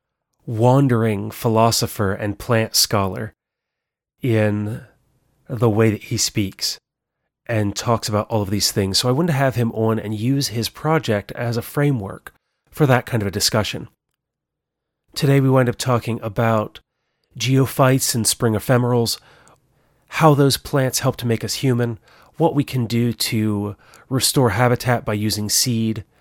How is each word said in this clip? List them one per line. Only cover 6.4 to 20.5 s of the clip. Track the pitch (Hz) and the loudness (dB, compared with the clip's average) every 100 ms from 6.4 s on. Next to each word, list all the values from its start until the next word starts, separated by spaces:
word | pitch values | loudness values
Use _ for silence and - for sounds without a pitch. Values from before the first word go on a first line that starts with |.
| 95 - - - _ _ _ _ _ _ - | -4 -4 -8 -8 _ _ _ _ _ _ -6
and | 113 101 | -2 -2
talks | - 120 113 - | -2 -2 -2 0
about | 104 - | -2 0
all | 113 | -2
of | 95 | -2
these | 98 - | -2 -2
things. | - 95 92 | 0 0 0
So | 127 | 0
I | |
wanted | 127 120 | 0 0
to | 135 | 0
have | 135 | 0
him | 123 113 | 0 -2
on | - 110 110 | 0 0 0
and | 104 | -4
use | 110 120 139 - | -2 0 0 -2
his | 113 107 | -4 -6
project | - 156 160 - 104 - | -4 -2 0 0 -2 -4
as | - 117 117 | -8 -4 -4
a | |
framework | - 147 143 127 95 - - _ _ _ _ | -4 -2 0 0 -4 -12 -18 _ _ _ _
for | - | 0
that | 135 123 - | 2 2 0
kind | 120 | -4
of | 101 | -2
a | |
discussion. | 95 - 113 101 - - _ _ _ _ _ _ _ _ _ _ _ _ | -2 -2 0 -2 -6 -14 _ _ _ _ _ _ _ _ _ _ _ _
Today | - 143 139 | -2 2 4
we | 135 | 4
wind | 131 123 | 4 2
up | - | -2
talking | 131 117 - 113 | -2 -2 -2 -6
about | 110 101 113 110 107 - _ _ _ _ _ 123 | -6 -2 0 0 -2 -10 _ _ _ _ _ -6
geophytes | 117 135 135 - 131 131 - | 0 2 2 2 4 4 0
and | 117 107 | -2 -2
spring | - 120 | 0 0
ephemerals, | 107 - 123 123 123 117 - _ - _ _ _ _ _ _ _ | 0 2 2 2 0 0 -4 _ -20 _ _ _ _ _ _ _
how | - 156 | 2 4
those | 143 139 | 6 4